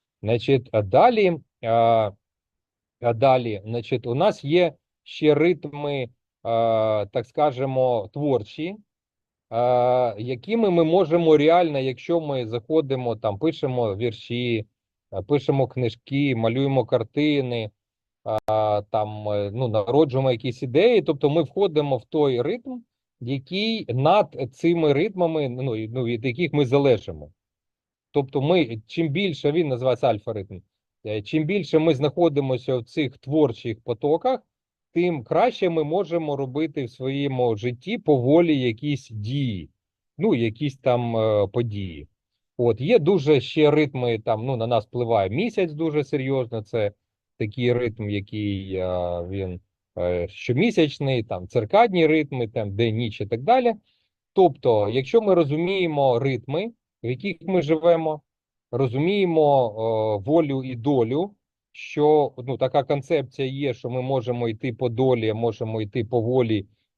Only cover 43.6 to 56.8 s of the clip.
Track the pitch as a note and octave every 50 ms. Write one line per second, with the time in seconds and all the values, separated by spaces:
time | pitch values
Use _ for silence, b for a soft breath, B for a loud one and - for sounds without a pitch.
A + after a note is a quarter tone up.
43.6 | D3+ D3 D3 D3+ D3+ C3+ C3+ C3 B2 A#2+ A2+ G#2+ A2 A#2+ A2+ A2 A2+ C3+ C3+ A2+
44.6 | A2+ A#2 B2 A2+ - _ - A#2+ A#2+ A2+ A#2 G#2 G2 F#2+ G#2+ D3 A3 A#3 - G#3
45.6 | F#3+ D#3+ D3 D3 E3 D#3+ D3 D3+ C#3 - - C#3+ C3 C3 C3+ C3 B2 A#2 A#2+ A2
46.6 | G#2 - - A2+ G#2 G2+ - _ _ _ _ _ _ _ _ - A#2 G#2+ - B2+
47.6 | A#2+ A#2+ A#2+ A#2+ B2 A#2 G#2+ A2+ G#2+ G#2 G#2 G2+ G2+ - - G#2+ G#2 G2+ G2+ F#2+
48.6 | G2 F#2+ F#2+ F#2 F#2 F#2 F2+ F2+ F2 F2 F2 F2 F2 F2+ G2 G2 F#2+ F2+ F2+ F2+
49.6 | _ _ _ _ _ _ - F2 F2+ F2+ F2+ F2 E2+ E2+ - - - - A#2+ C3+
50.6 | G3 C4 - F#3+ D#3+ C#3+ - - D3 C3+ C3 A#2+ G#2+ - G#2 F2+ F#2 - - B2
51.6 | A2 A2 - G3+ A#3+ A#3+ F#3 F3 D#3+ D3+ D#3 D#3+ D3+ C#3+ C#3 B2+ A#2 G#2+ - A#2+
52.6 | G#2+ G2+ G2 G2+ A#2 A2+ G#2+ A2+ A#2+ A2+ G#2 - G#2+ G2+ A#2 A2+ C3 G3 B3 C4
53.6 | A#3+ A#3+ A3+ - _ _ _ _ _ _ _ _ _ _ - G3 F#3 E3 C3+ -
54.6 | - C3 A2+ G#2+ G#2 G#2 A2+ C3 C3 - - A#3 A3 G3+ F#3 F3 D#3+ C3+ D3 D#3
55.6 | E3+ F3+ G3 F#3+ F3+ E3 D3+ C#3+ C#3 C3+ A#2+ A#2 A#2+ C#3 C3 A2+ - - B2+ E3+
56.6 | G#3 A#3 A3+ _